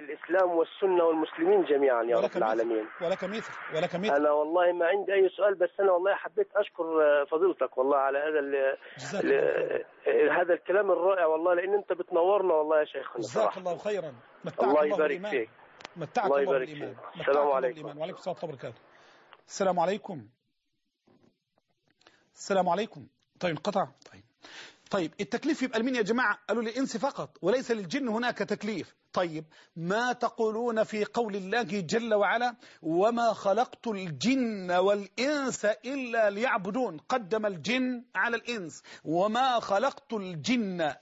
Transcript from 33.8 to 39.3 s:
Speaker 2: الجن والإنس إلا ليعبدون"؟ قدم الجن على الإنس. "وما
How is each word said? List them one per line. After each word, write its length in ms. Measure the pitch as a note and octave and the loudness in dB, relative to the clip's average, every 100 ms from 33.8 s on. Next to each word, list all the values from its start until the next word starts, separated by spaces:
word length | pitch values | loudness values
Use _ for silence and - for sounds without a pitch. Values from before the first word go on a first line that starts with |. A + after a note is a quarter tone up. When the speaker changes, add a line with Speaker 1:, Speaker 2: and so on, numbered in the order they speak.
| A#3 | -8
Speaker 2:
الجن 840 | G3 F#3 C3+ G3 C4+ A#3 G#3 F3+ | -6 -6 -4 0 0 0 -4 -2
والإنس 920 | F3 F#3+ G#3 G3 - C4 D4 C4 - | 2 2 2 -2 -4 -2 -2 -4 -2
إلا 640 | G#3 A3+ A#3+ C#4 B3 A3+ G#3+ | -2 -2 -6 -8 -4 0 0
ليعبدون"؟ 680 | G3+ B3+ A#3 F#3 A3 A#3 D#3 | 0 -2 -2 -2 -2 -4 -6
قدم 480 | - C4 F#3 A3 G#3+ | -4 -4 -2 -2 -2
الجن 580 | F3 C#3+ B3+ B3+ B3 - | -4 -2 0 0 -4 -6
على 220 | F#3 A3+ A#3 | -4 -2 -2
الإنس. 460 | A3+ A#3 E3 - - - | -6 -8 -8 -12 -18 -14
"وما 560 | D3 E3+ G#3 | -4 0 0